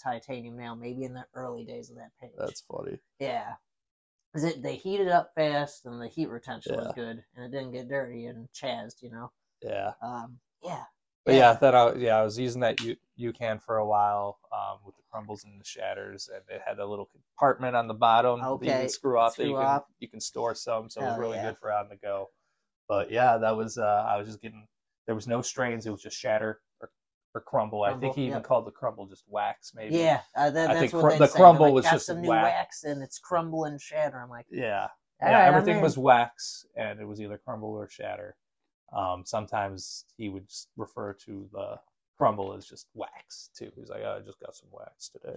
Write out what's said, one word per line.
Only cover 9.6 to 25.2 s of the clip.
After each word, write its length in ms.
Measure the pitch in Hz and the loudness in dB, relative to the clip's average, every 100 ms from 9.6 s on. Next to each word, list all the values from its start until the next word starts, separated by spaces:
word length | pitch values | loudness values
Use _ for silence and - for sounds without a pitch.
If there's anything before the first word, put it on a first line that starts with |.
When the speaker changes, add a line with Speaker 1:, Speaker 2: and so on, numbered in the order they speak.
Speaker 2:
Yeah. 300 | 110 101 101 - | -8 -6 -6 -8
Speaker 1:
Um, 380 | 117 123 123 123 _ _ | -10 -10 -12 -18 _ _
yeah. 220 | 175 147 - _ _ _ - | -12 -12 -12 _ _ _ 4
Speaker 2:
But 80 | |
yeah, 180 | 135 120 | 8 8
Speaker 1:
Yeah. 20 | |
Speaker 2:
then 220 | 117 139 123 | 8 6 8
I, 180 | 117 127 | 6 4
yeah, 240 | 120 110 | 2 2
I 40 | |
was 140 | 110 110 | 2 -2
using 240 | 127 120 | -6 -2
that 180 | 120 113 | -2 -2
U-, 160 | 113 - _ - | -6 -10 _ -10
U 180 | 120 | -10
can 240 | 117 117 107 | -6 -6 -6
for 200 | - 110 | -4 -2
a 80 | 107 | 0
while, 540 | 104 104 104 101 101 _ | 2 2 0 -4 -10 _
um, 280 | 107 101 98 101 | -10 -8 -12 -18
with 100 | _ | _
the 60 | _ | _
crumbles 340 | 110 104 104 104 | -16 -12 -14 -16
and 140 | 101 | -20
the 60 | 101 | -18
shatters, 600 | 113 98 98 101 98 - | -10 -8 -8 -10 -14 -16
and 140 | 101 98 | -16 _
it 120 | 98 107 | -12 -10
had 100 | 104 | -8
a 80 | 101 | -8
little 200 | 104 101 | -8 -12
compartment 680 | _ _ - 139 127 127 120 | _ _ 0 2 2 -2 -2
on 120 | 113 | -2
the 80 | 110 | 2
bottom 440 | 120 113 123 120 | 4 6 4 0
that 40 | 127 | -2
you 60 | 135 | -4
Speaker 1:
Okay, 240 | 131 131 | -2 -2
Speaker 2:
can 80 | 131 | -2
screw 280 | - 139 120 | -4 0 4
off 140 | 117 113 | 2 2
that 60 | |
Speaker 1:
screw 60 | 147 | -4
Speaker 2:
you 20 | 135 | 0
can, 80 | 135 | 2
Speaker 1:
off. 200 | 139 - _ | 0 -2 _
Speaker 2:
you 80 | 113 | -18
can 120 | 110 | -12
store 340 | - 117 117 | -12 -6 -6
some, 360 | 113 - 113 113 | -6 -4 -4 -6
so 120 | - | -8
it 40 | 131 | -6
was 60 | |
Speaker 1:
Hell 60 | 117 | -4
Speaker 2:
really 180 | 117 113 | -4 -4
Speaker 1:
yeah. 100 | 110 | -6
Speaker 2:
good 80 | 107 | -8
for 160 | 107 | -4
on 160 | 104 104 | -4 -4
the 60 | 101 | -12
go. 340 | 104 101 98 _ _ _ _ _ _ | -8 -6 -8 _ _ _ _ _ _
But 220 | 101 101 | -2 0
yeah, 280 | 117 127 117 | 2 4 4
that 200 | 110 110 | 2 0
was, 200 | 110 120 | -4 -2
uh, 260 | 107 104 110 | 0 2 0
I 100 | 104 | -2
was 100 | 104 | -4
just 120 | 107 | -14
getting, 260 | 113 107 107 _ _ _ - | -16 -18 _ _ _ _ -8
there 80 | |
was 120 | 110 | -8